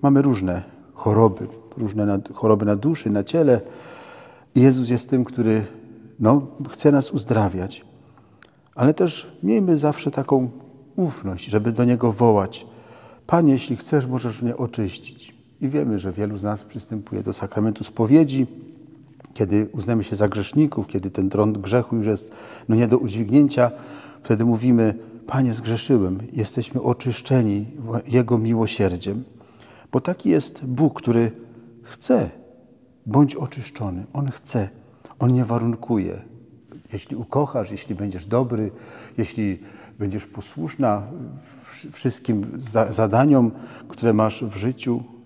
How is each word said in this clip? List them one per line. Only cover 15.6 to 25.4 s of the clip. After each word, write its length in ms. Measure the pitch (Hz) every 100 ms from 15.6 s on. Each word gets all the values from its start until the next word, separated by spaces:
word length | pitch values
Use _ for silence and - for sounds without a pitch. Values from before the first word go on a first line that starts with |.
I 80 | 135
wiemy, 300 | 147 139 104
że 120 | 95
wielu 260 | 90 104 104
z 60 |
nas 200 | 101 104
przystępuje 600 | - 110 - 107 101 98
do 100 | 101
sakramentu 500 | 101 98 - 110 104
spowiedzi, 640 | - - 113 151 151 135 123 - - - - - - - -
kiedy 360 | - 101 104 107
uznamy 320 | - 98 117
się 120 | 98 101
za 120 | 104
grzeszników, 600 | 104 98 147 151 - 101
kiedy 240 | 101 95
ten 180 | - 95
trąd 280 | 101 104 107
grzechu 380 | 98 120 117 117
już 120 | 107
jest, 240 | 104 - - - - -
no, 60 | 110
nie 120 | 117
do 100 | 123
udźwignięcia. 720 | 120 104 104 131 143 127 120 - - - - -
Wtedy 220 | - 110 117
mówimy: 480 | 113 123 117 110 107 - - -
"Panie, 260 | 135